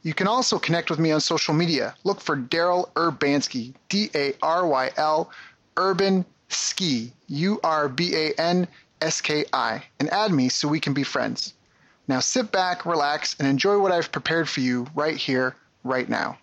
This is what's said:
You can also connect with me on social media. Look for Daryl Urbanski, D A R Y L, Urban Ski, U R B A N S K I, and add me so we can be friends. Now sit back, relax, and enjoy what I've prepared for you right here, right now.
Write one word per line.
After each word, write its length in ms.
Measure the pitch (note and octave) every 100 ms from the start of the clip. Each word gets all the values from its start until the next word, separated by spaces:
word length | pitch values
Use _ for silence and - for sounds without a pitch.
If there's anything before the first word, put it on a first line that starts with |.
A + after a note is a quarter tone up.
You 120 | E3
can 140 | D3+ G3
also 300 | B3 B3 F3
connect 320 | - E3+ E3
with 80 | D#3
me 140 | D#3+
on 80 | D#3
social 340 | - D#3+ -
media. 400 | D#3 E3+ C#3+ G#2 - F#3+
Look 160 | G3+
for 160 | - D3
Daryl 520 | A#2+ E3 F3 F3+ F3+
Urbanski, 800 | - E3 C3 C#3+ C#3+ - C3 A#2+ C3+ _
D 200 | G3 G#3 D3+
A 180 | C#3+ C3+
R 240 | D#3 E3+ F3+
Y 260 | C3 C3 -
L, 340 | D#3 D#3 E3 - - _ _ -
Urban 480 | F#3+ F#3 G3 F#3+ F3+ _ _
Ski, 640 | - - - F3+ B2 A#2+ - -
U 320 | C#3+ F#3 G#3+ E3
R 240 | D#3 D3
B 260 | B2+ F3 D#3
A 160 | D#3 -
N 260 | E3 F3+ F3+ - _ _
S 180 | D#3 -
K 240 | - D3+ D3
I, 320 | C3+ A2+ A2 - _
and 100 | C#3+
add 180 | G3 G#3+
me 160 | D#3 B2+
so 220 | - D3
we 100 | D#3
can 140 | D3+
be 100 | C#3
friends. 500 | C3+ C3 A2 - - - _ _ _ _ -
Now 140 | C3
sit 280 | - B3+ A3
back, 360 | F#3+ F#3 F3 E3+
relax, 500 | E3 C#3+ D3+ - -
and 60 | C#3
enjoy 280 | C#3 G3 G3+
what 120 | G3
I've 180 | F3 D#3+
prepared 380 | - - E3 D3+
for 140 | -
you 260 | B2+ B2 B2 D#3
right 220 | D3+ C#3
here, 400 | - C3 B2+ - _ _
right 240 | B2 B2+ A#2+
now. 300 | G#2+ D2+ -